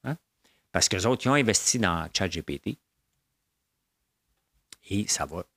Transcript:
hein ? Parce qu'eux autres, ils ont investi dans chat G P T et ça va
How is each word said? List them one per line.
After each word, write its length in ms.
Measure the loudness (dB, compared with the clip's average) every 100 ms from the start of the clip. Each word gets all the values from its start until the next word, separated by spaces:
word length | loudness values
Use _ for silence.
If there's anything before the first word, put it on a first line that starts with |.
hein ? 120 | -8 -8 _ _ _ _ _
Parce 160 | 0 2
qu'eux 160 | 2
autres, 220 | 2 2 2
ils 20 |
ont 60 |
investi 440 | 4 4 2 2 2
dans 300 | 2 0 -2 -2
chat 140 | -2
G 100 | -4
P 180 | -8 -8
T 200 | -8 -10 _ _ _ _ _ _ _ _ _ _ _ _ _ _ _ _ _ _ _ -20 -6
et 180 | -4 -2
ça 200 | -4 -4
va 180 | -8 -12